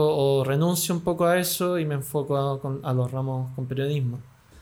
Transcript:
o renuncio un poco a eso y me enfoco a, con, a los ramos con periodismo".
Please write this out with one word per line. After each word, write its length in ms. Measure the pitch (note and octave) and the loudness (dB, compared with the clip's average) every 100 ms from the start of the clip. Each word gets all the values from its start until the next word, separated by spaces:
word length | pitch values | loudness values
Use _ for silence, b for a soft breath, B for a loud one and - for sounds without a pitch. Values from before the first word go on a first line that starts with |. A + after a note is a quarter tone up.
| D3+ D3+ | 2 4
o 260 | C#3 C3+ | 4 4
renuncio 500 | C3 C#3+ E3+ E3+ - | 2 2 2 2 0
un 80 | F3 | -2
poco 240 | F3 E3+ F3 | 0 2 4
a 120 | F3+ | 4
eso 400 | F3+ - F3+ F3+ | 0 0 0 0
y 60 | D3+ | 0
me 80 | |
enfoco 420 | C#3 C3 D3+ C#3 C#3 | -2 -2 -4 0 0
a, 240 | C#3 C3+ | 0 -2
con, 200 | C#3 C#3 | -4 -4
a 100 | C#3 | -2
los 180 | B2+ B2 | 0 0
ramos 400 | C3 C3+ B2+ B2+ | -2 -4 -4 -4
con 120 | - B2+ | -6 -6
periodismo". 520 | C3 C#3 D3 B2 A#2+ - - B B | -2 -2 0 -2 -4 -12 -20 B B